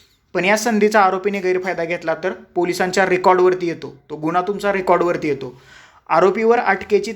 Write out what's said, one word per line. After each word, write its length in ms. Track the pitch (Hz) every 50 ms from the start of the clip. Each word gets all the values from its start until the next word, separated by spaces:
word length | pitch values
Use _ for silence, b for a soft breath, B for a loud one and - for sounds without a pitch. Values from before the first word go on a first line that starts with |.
| b b b b _ _ -
पण 120 | 180 175
या 120 | 190 214
संधीचा 440 | 214 220 240 220 208 202 208 214 214
आरोपीने 380 | 196 185 190 185 185 208 196 202
गैरफायदा 460 | 185 185 185 180 185 190 175 165 165
घेतला 280 | 160 175 165 165 160 160
तर 180 | 156 175 185 220 - - _ -
पोलिसांच्या 500 | 175 175 175 175 - 190 180 175 208 190
रेकॉर्डवरती 640 | 175 180 175 - 190 185 180 180 185 180 180 175
येतो, 300 | 165 160 - - - - - _ -
तो 60 | 151
गुन्हा 260 | 151 151 156 170 180 180
तुमचा 260 | 208 202 190 202 202 196
रेकॉर्डवरती 540 | 190 185 185 175 170 170 175 170 165 139
येतो. 340 | 151 139 139 139 127 123 B B B B B B B B B B -
आरोपीवर 500 | 160 160 175 196 185 220 220 226 233 247
अटकेची 540 | - 202 190 190 - - 208 196 185 220 220